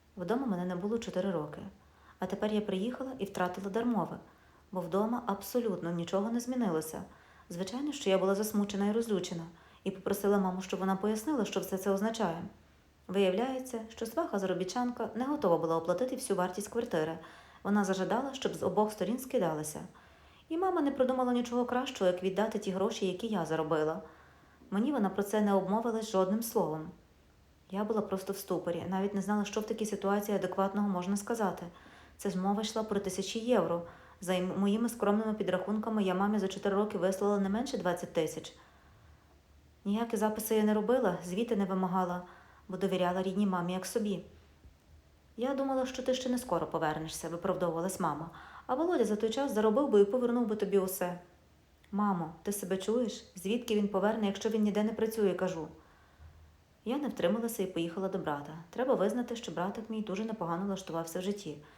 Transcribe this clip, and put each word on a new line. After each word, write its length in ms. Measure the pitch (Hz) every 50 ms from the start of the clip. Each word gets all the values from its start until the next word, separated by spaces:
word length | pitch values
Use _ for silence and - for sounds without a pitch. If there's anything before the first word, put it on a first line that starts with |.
| _ _ -
Вдома 300 | 196 175 175 233 262 277
мене 180 | 233 190 175 180
не 120 | 180 180
було 220 | 180 196 208 233 233
чотири 320 | - 185 - 185 196 202
роки. 300 | 175 156 151 151 151 - - 196 - - - - - - - - - -
А 80 | 190
тепер 260 | 185 202 208 214 214
я 80 | 214 208
приїхала 520 | 208 208 196 185 202 247 254 - 262 262 262 -
і 60 | 196
втратила 460 | 196 - - 185 180 185 196 196 196
дармове, 480 | 190 226 240 247 233 190 160 165 170 - - - - - - - - - - -
бо 80 | - 185
вдома 420 | 170 165 165 196 214 226 240 247 -
абсолютно 640 | - 196 196 - - - 247 226 220 180 160 165 170
нічого 400 | 175 170 170 - - 196 202 233
не 100 | 233 240
змінилося. 640 | 240 247 254 247 233 190 160 156 156 156 - - - - - - - - - - - -
Звичайно, 420 | 175 170 190 - 233 262 285 302
що 180 | 269 - - 202
я 80 | 190 180
була 160 | 185 190 196
засмучена 520 | 196 214 214 - 208 202 202 202 196 202
і 60 | 208
розлючена, 520 | 214 233 233 226 208 175 180 - 180 170 165 170 - - - - - - -
і 60 | 190
попросила 480 | 190 - - - 202 - - 202 208 202
маму, 240 | 190 185 185 190
щоб 180 | 190 - 196 185
вона 160 | 190 190 190
пояснила, 480 | 190 - 214 220 214 - 311 302 254 196
що 160 | - - 190
все 180 | 185 - 190 185
це 120 | - 202
означає. 520 | 196 190 208 226 220 220 208 170 165 175 175 - - - - - - - _ _ _ _ - -
Виявляється, 720 | 185 202 196 185 185 208 247 269 262 254 254 - - 220 220 -
що 180 | - - 226
сваха-заробітчанка 1000 | 226 - 320 339 330 - 190 190 185 180 175 190 185 - 247 247 247 240 - 226 226 -
не 100 | 220 254
готова 340 | 277 294 285 - 180 170 156
була 180 | 160 165 165
оплатити 400 | 160 165 180 175 175 254 254 262
всю 200 | - - - 196
вартість 320 | 180 180 180 - 202 196 -
квартири. 500 | - 233 233 233 - 160 156 160 165 175 - - - - - - - -
Вона 220 | - 196 208 208 196
зажадала, 500 | 185 190 180 185 175 196 240 277 277 262
щоб 200 | - - 202 -
з 80 | -
обох 300 | 170 185 170 208 214 214
сторін 260 | - - 185 190 247 254
скидалися. 640 | - - - 240 185 160 156 151 156 151 - 151 165 - - - - - - - - - - - - -
І 100 | 320 339
мама 220 | 381 370 359 330
не 100 | 285 277
придумала 420 | 262 - 254 247 262 254 254 247
нічого 320 | 247 240 240 240 240 247 240
кращого, 460 | 240 240 247 262 254 - - 196 180
як 120 | 180 180
віддати 360 | 185 190 185 196 214 220 220 208
ті 120 | - 196
гроші, 360 | 180 185 196 226 226 - 202
які 200 | 185 180 180 233
я 180 | 220 214 180 160
заробила. 560 | 156 160 160 160 156 165 151 156 156 160 196 - - - - - - - - - - - - - -
Мені 220 | 196 202 233 294
вона 180 | 285 254 208 190
про 120 | - -
це 180 | 202 - - 214
не 140 | 214 202 196
обмовилась 560 | 190 185 185 208 226 233 240 220 226 220 220
жодним 320 | - 190 185 185 208 226
словом. 480 | 233 - - 220 170 151 156 160 160 175 - - - - - - - - - - - - - - _ -
Я 120 | 190 202 214
була 160 | 208 233 208
просто 320 | 208 - 190 190 - -
в 40 | 190
ступорі, 480 | - - - 185 180 - 175 170 - - 180
навіть 260 | 190 190 196 202 202
не 80 | 196
знала, 220 | 175 196 208 208 202
що 160 | 208 - 220
в 60 | 214
такій 200 | - 220 - 214
ситуації 500 | 214 202 196 - 196 202 208 208 214 202
адекватного 520 | 190 190 185 - - 190 196 196 208 208 202
можна 280 | 185 180 175 190 202
сказати. 500 | 208 - - 233 226 208 185 180 - 175 175 - - - - - - - - -
Це 140 | - - 202
ж 80 | 175 185
мова 240 | 185 196 208 214
йшла 200 | 214 214 - 220
про 180 | 220 - 202 202
тисячі 400 | 196 190 - - 196 - - 226
євро. 420 | 220 247 247 202 165 160 170 175 - - - - - - - -
За 140 | 175 170 185
ім-, 240 | 180 180 185 - 190
моїми 300 | 196 202 202 226 233 226
скромними 460 | - - 202 202 202 214 220 214 214
підрахунками, 680 | 214 196 180 185 180 - 196 214 214 214 226 220 214
я 120 | 196 185 180
мамі 240 | 185 196 208 214 208
за 100 | 190 190
чотири 280 | - - - 202 190
роки 220 | 202 214 208 208 185
вислала 400 | 175 190 190 - 202 208 202 202
не 100 | 196 190
менше 300 | 202 226 254 - - 202
двадцять 340 | 175 180 175 175 180 -
тисяч. 440 | - 170 160 156 - 156 - - - - - - - - - - - - - - - - - - - - _ _ - - - - - - -
Ніякі 320 | 202 208 226 233 233 233
записи 380 | 202 214 214 214 214 - - 220
я 80 | 214
не 120 | 214 214 214
робила, 440 | 214 196 233 247 262 240 185 170 160 175
звіти 320 | 180 180 208 240 - 233
не 80 | 196 196
вимагала, 580 | 185 190 185 190 175 185 190 185 175 175 180 180 - - - - - - - - -
бо 80 | 185
довіряла 460 | 185 196 185 185 175 180 175 180 185
рідній 240 | 185 190 190 202 208
мамі 260 | 196 185 175 170 175
як 140 | 185 185 -
собі. 380 | - - 240 208 208 190 - - - - - - - - - - - - _ _ - - - - - - - _ - -
«Я 180 | 220 240 269 277
думала, 320 | 262 269 269 269 262 254
що 160 | 262 - 254
ти 120 | 254 254 254
ще 140 | 254 - 247
не 100 | 247 240
скоро 280 | - - 175 165 156
повернешся», 640 | 156 - 160 160 156 156 156 160 160 - - - 160
виправдовувалась 720 | 165 170 - 196 180 - 185 170 160 165 170 185 180 -
мама. 300 | 180 156 147 147 160 170 - - - - - - -
«А 80 | - 254
Володя 300 | 285 330 359 349 277 220
за 120 | 196 214
той 140 | 208 226 220
час 220 | 220 269 285 269
заробив 360 | 208 214 214 220 214 269 294 277
би 120 | 208 202
і 40 | 202
повернув 420 | 202 226 254 240 240 240 247 233
би 100 | 208 214
тобі 220 | 208 202 185 196 196
усе». 400 | 185 180 - - 185 180 180 - - - - - - - - - _ _ _ _ _ -
«Мамо, 420 | 202 202 208 202 190 170 160 160 - -
ти 100 | - 202
себе 240 | 196 - - 180 190
чуєш? 560 | 190 - 214 220 247 240 208 - - - - -
Звідки 380 | 185 - 196 233 233 233 - 214
він 140 | 208 202 202
поверне, 380 | 202 190 196 214 220 226 208
якщо 220 | 196 202 - - 220
він 140 | 220 220
ніде 200 | 208 208 190 208
не 100 | 214 220
працює?» 420 | 220 - 226 220 220 226 208 190 175
кажу. 340 | - 185 180 165 165 151 - - - - - - - - - - - - - - - - - - - _ _ _ _ -
Я 140 | 214 262 294
не 100 | 302 240
втрималася 540 | - - - 180 208 233 233 226 226 -
і 40 | 190
поїхала 420 | 185 - 170 170 170 - 196 190 185
до 100 | 190 185
брата. 340 | 156 160 147 143 143 - 160 165 - -
Треба 240 | - 226 254 269 233
визнати, 420 | - 185 214 226 247 240 - 233
що 160 | 226 - 202
братик 380 | 160 170 180 196 208 233 214 -
мій 120 | 220 220
дуже 220 | 214 208 185 190 220
непогано 420 | 226 214 - 175 165 170 180 196
влаштувався 520 | 202 190 185 - - 156 165 165 165 - 180
в 40 |
житті. 360 | 180 202 202 - - 156 147 - - - -